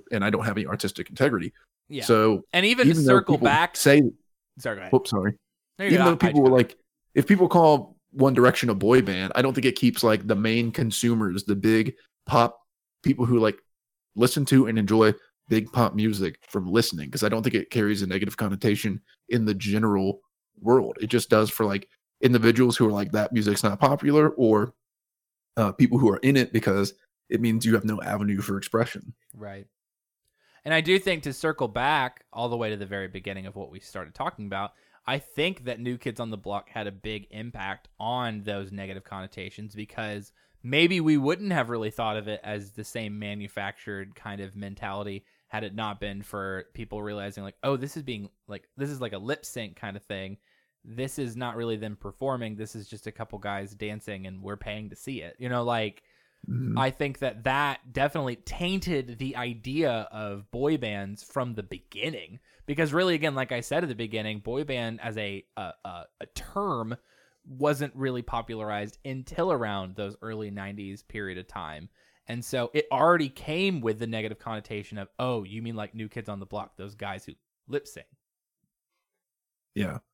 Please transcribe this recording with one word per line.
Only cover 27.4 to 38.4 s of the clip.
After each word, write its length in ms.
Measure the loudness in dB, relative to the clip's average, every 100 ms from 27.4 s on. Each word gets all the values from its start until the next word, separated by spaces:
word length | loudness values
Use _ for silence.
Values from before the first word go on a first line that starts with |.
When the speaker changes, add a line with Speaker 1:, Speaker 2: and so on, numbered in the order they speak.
Speaker 1:
means 240 | 2 2 4
you 100 | 2
have 100 | 2
no 160 | -4
avenue 400 | -4 -2 0 -2
for 160 | -2 -6
expression. 560 | -2 0 0 -4 -16 -20 _
Speaker 2:
Right. 340 | -18 -16 -16 -20 _ _ _ _ _ _ _ _ _ -2
And 80 |
I 80 | 0
do 180 | 4 2
think 240 | 2 -2
to 100 | -4
circle 360 | -4 -4 -2 -2
back 560 | 0 0 0 -2 -6 _
all 160 | -6 -4
the 80 | -4
way 120 | -4
to 60 | -6
the 80 | -8
very 220 | -8 -8
beginning 380 | -10 -12 -10 -12
of 100 | -14
what 160 | -16
we 80 | -16
started 340 | -16 -16 -14
talking 340 | -8 -8 -8 -8
about, 260 | -8 -8 _ _ _ -6
I 140 | -6
think 440 | -6 -4 -4 -4
that 160 | -10 -8
New 180 | -6 -6
Kids 220 | -8 -8
on 100 | -8
the 80 | -10
Block 320 | -8 -10 -8
had 180 | -10 -10
a 40 |
big 360 | -10 -12 -12 -12
impact 560 | -16 -14 -10 -10 -10 _ -10
on 420 | -6 -4 -4 -6